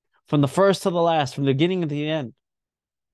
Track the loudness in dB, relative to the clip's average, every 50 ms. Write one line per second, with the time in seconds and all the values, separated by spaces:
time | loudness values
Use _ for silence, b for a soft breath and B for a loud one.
0 | _ _ _ _ _ -2 0 2 2 2 2 2 4 4 2 2 0 -2 0 0
1 | 0 2 2 0 0 -2 -4 -4 -2 0 0 2 2 0 0 -2 -4 -4 -4 -6
2 | -4 -4 -4 -4 -6 -8 -12 _ _ _ _ _ _ _ _ _ _ _ _ _
3 | _ _